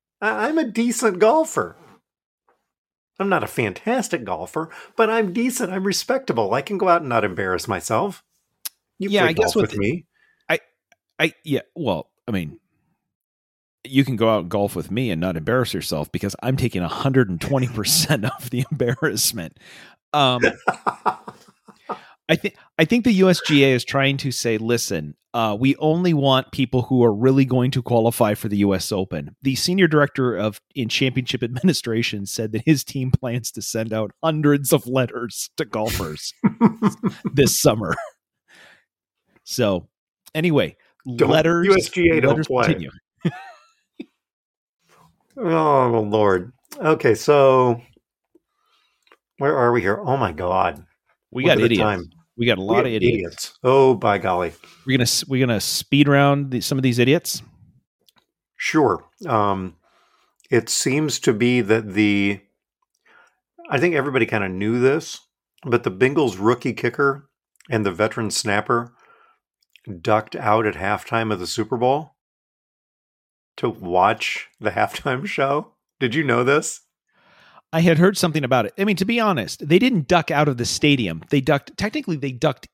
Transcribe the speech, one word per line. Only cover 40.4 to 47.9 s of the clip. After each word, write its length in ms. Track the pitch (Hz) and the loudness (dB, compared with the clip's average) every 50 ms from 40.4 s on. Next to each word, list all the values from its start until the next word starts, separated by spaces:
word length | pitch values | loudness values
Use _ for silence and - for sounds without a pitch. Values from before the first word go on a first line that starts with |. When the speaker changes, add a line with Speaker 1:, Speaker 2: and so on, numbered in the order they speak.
| 165 180 151 135 92 76 - _ _ _ _ _ _ 127 120 | 0 2 2 2 2 0 -4 _ _ _ _ _ _ -10 0
Speaker 1:
Don't, 120 | 113 - 135 | 2 2 4
Speaker 2:
letters, 380 | 151 160 156 165 170 170 175 | 4 4 4 2 2 2 4
Speaker 1:
U 100 | 196 190 | 4 2
S 140 | 185 180 - | 2 2 -2
G 180 | - 185 170 165 | -2 2 2 4
A 140 | 165 156 | 4 4
don't 80 | - 139 | 4 2
Speaker 2:
letters 160 | 143 156 151 | 2 0 0
Speaker 1:
play. 180 | - 131 123 117 | -2 0 2 2
Speaker 2:
continue. 260 | - 156 95 - - - - _ _ _ _ | 2 0 -2 -4 -12 -16 -20 _ _ _ _
<laughs> 80 | - 170 - 740 784 762 659 - _ _ _ _ _ _ _ - - - _ _ _ _ _ _ _ _ _ _ _ _ _ _ _ _ _ _ _ _ _ _ _ _ _ | -4 -4 -4 -4 -14 -20 -20 -20 _ _ _ _ _ _ _ -18 -18 -18 _ _ _ _ _ _ _ _ _ _ _ _ _ _ _ _ _ _ _ _ _ _ _ _ _
Speaker 1:
Oh, 720 | 277 226 170 165 160 156 151 143 135 127 120 117 113 107 104 | -6 -2 0 0 2 4 4 4 4 4 4 2 0 0 2
Lord. 440 | 104 110 104 101 95 90 90 120 - _ _ _ - 285 | 2 4 4 4 4 2 0 -6 -14 _ _ _ -14 -2
Okay, 380 | 208 156 160 156 - 127 107 | 2 2 2 4 4 2 2
so 640 | - - - 147 143 139 135 131 131 127 123 117 117 - _ | 2 4 4 6 6 8 6 6 6 4 2 2 -2 -4 _